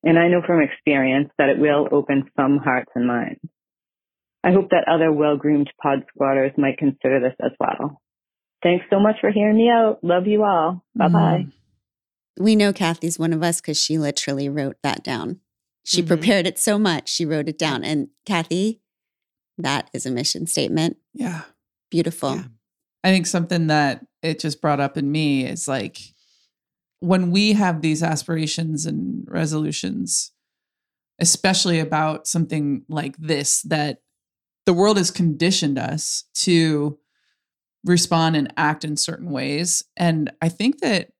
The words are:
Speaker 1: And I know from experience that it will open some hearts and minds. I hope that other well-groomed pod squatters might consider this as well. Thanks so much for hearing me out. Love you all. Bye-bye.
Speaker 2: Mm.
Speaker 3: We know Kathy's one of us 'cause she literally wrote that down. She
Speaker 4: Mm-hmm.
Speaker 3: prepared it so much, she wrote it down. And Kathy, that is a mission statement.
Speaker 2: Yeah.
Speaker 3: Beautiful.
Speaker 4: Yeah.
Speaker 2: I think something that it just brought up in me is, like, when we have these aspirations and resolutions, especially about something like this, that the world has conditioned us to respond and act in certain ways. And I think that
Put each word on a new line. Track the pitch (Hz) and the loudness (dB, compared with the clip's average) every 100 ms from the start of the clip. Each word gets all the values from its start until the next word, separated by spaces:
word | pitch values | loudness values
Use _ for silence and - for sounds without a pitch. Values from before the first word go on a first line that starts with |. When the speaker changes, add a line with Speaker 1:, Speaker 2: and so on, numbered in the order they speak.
Speaker 1:
And | 156 165 | 4 4
I | 170 | 4
know | 175 | 2
from | 170 170 | 2 2
experience | 143 - - 143 131 135 143 - | 2 -2 0 0 2 0 -2 0
that | 139 | 2
it | 139 | 4
will | 147 147 147 | 2 2 2
open | 147 143 139 135 - | 0 2 -2 -2 -2
some | 135 143 | 2 2
hearts | 127 127 - - | 2 -2 -2 -4
and | 123 | -2
minds. | 120 - - - _ _ _ _ _ _ _ _ _ | -2 -4 -10 -18 _ _ _ _ _ _ _ _ _
I | 175 | 2
hope | 185 190 | 2 4
that | 175 - | 2 2
other | 165 160 | 2 2
well-groomed | 151 151 147 147 147 143 - | 2 2 2 2 0 0 -2
pod | 147 139 135 | -2 -2 -4
squatters | - 139 135 135 135 | -2 0 2 2 2
might | 139 135 | 0 2
consider | 147 135 131 135 | -2 0 0 2
this | 127 - | 0 -2
as | - - | -6 -2
well. | - - 147 143 _ _ _ _ _ _ | -4 -2 -8 -10 _ _ _ _ _ _
Thanks | 175 180 - | 0 0 2
so | 196 | 4
much | 208 214 | 4 2
for | 196 | 0
hearing | 208 208 214 | 2 4 4
me | 233 | 6
out. | 233 220 214 | 6 4 2
Love | 170 175 185 | 0 0 2
you | 208 | 2
all. | 208 180 160 180 _ 233 | 2 2 0 -4 _ 0
Bye-bye. | 175 170 165 160 143 | 2 4 4 2 -2
Speaker 2:
Mm. | _ _ _ _ _ _ _ _ - | _ _ _ _ _ _ _ _ -2
Speaker 3:
We | 196 214 | 2 4
know | 202 | 4
Kathy's | 196 170 165 165 165 | 2 -2 -2 -4 -2
one | 165 | -2
of | 165 | 0
us | 170 170 | -2 -4
'cause | - 151 | -4 -4
she | - 156 | -2 -2
literally | 147 143 - 139 139 | -2 -4 -6 -4 -4
wrote | 147 139 - | -4 -6 -6
that | - - | -6 -6
down. | - 123 82 185 _ _ _ _ | -6 -8 -8 -10 _ _ _ _
She | - - | -4 -2
Speaker 4:
Mm-hmm. | 170 | 0
Speaker 3:
prepared | 165 165 202 170 | 0 2 2 0
it | - | -2
so | - 208 | -2 2
much, | 214 160 - | 2 0 -4
she | - 160 | -4 -2
wrote | 156 147 | -2 -4
it | 151 | -4
down. | 160 131 | -2 -2
And | - 151 139 _ - | -2 -4 -4 _ -4
Kathy, | 180 165 180 208 220 _ _ _ _ _ _ _ - | -4 -2 -2 -2 -4 _ _ _ _ _ _ _ -8
that | 165 143 - | -4 -2 -4
is | - - | -10 -6
a | |
mission | 131 156 - 165 | -4 -2 -4 -4
statement. | - - 160 160 - _ | -4 -2 0 -2 -4 _
Speaker 2:
Yeah. | - 240 165 - _ _ _ _ | -10 -8 -8 -14 _ _ _ _
Speaker 3:
Beautiful. | 165 170 165 143 135 | -4 -2 -4 -6 -6
Speaker 4:
Yeah. | 127 _ _ _ _ _ | -10 _ _ _ _ _
Speaker 2:
I | 190 | 2
think | 190 170 | 2 2
something | 185 170 175 160 | -2 -2 -2 2
that | 151 143 - - _ | 2 2 -2 -10 _
it | 165 156 | -6 -4
just | 156 147 | -6 -4
brought | 151 139 | -2 0
up | 139 156 | -2 -2
in | 139 | -2
me | 156 151 139 127 | 0 0 0 -2
is, | - - | -6 -6
like, | 135 101 - - _ _ _ _ _ _ _ _ _ | -6 -6 -12 -20 _ _ _ _ _ _ _ _ _
when | 180 185 180 | 0 0 2
we | 180 208 | 2 4
have | 214 190 165 | 4 2 0
these | 160 156 | -2 0
aspirations | 165 151 - 165 156 - 160 156 156 | -2 -4 -4 -4 -4 -4 -4 -6 -6
and | 151 - - - | -6 -6 -8 -8
resolutions, | 165 160 156 156 156 - - 185 - - _ _ _ _ _ _ _ _ _ | -4 -4 -2 -4 -4 -6 -6 -4 -4 -6 _ _ _ _ _ _ _ _ _
especially | 170 - 190 185 185 165 | 0 2 2 2 2 0
about | 156 156 156 156 - | 0 0 -2 -4 -4
something | 175 160 160 143 139 - | -2 -2 -2 -2 -4 -4
like | 156 139 135 | -8 -8 -10
this, | 156 147 143 - | -4 -2 0 -2
that | - 156 147 - _ _ _ _ _ _ - | -2 -2 -2 -6 _ _ _ _ _ _ 0
the | |
world | 175 202 208 | 4 4 4
has | 175 | 0
conditioned | - 170 143 165 190 151 135 | 0 0 2 0 2 0 -2
us | - 156 - - - - | -4 -6 -6 -8 -8 -4
to | - 170 160 151 147 147 _ _ _ _ _ _ _ _ - | 2 4 4 2 -2 -6 _ _ _ _ _ _ _ _ 2
respond | 180 - 170 165 160 | 2 4 2 2 2
and | 139 - | -2 -2
act | 147 151 | -2 -2
in | 160 147 | -6 -4
certain | - 160 175 | -4 -6 -8
ways. | 143 135 143 175 - - - | -6 -4 -4 -2 -4 -6 -2
And | 175 160 147 - | 0 2 -2 -4
I | 165 | -6
think | 170 226 294 | 0 -2 0
that | 302 196 - | 0 -2 -4